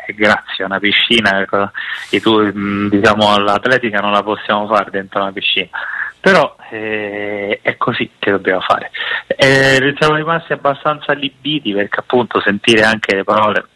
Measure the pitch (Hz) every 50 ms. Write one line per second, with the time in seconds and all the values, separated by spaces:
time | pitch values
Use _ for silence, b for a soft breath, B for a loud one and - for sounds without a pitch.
0 | - - 104 104 107 104 101 - - - - - 95 95 98 95 104 104 98 -
1 | - - 120 117 107 101 98 98 95 - - 101 101 98 B B B B B B
2 | B B - 101 - 110 110 107 107 101 98 104 101 101 101 101 104 104 101 101
3 | 101 110 104 107 107 104 104 101 101 104 101 101 - 127 131 123 123 107 104 101
4 | 101 104 104 101 98 107 104 - - - 107 104 104 104 110 101 95 - - 98
5 | 95 95 - 101 98 98 95 101 - - - 98 90 - B B B B B B
6 | B B B _ - 190 196 165 139 - - _ - - 113 110 107 110 107 107
7 | 104 101 104 104 104 104 104 101 101 101 113 - - 120 120 - - 127 117 -
8 | 120 - - _ - 101 98 90 - - 92 90 - - - - - - B B
9 | B B B B B _ - - 143 135 135 135 135 135 135 135 131 143 143 -
10 | 156 151 151 156 156 160 165 165 - - 147 131 - 143 139 - - 156 151 143
11 | - - 143 143 143 139 - _ - 143 156 143 - 107 98 101 101 - - -
12 | - - - 123 117 - - 101 - 104 98 101 - 120 117 107 107 110 113 107
13 | - - 101 98 95 - 107 107 107 104 98 92 - - _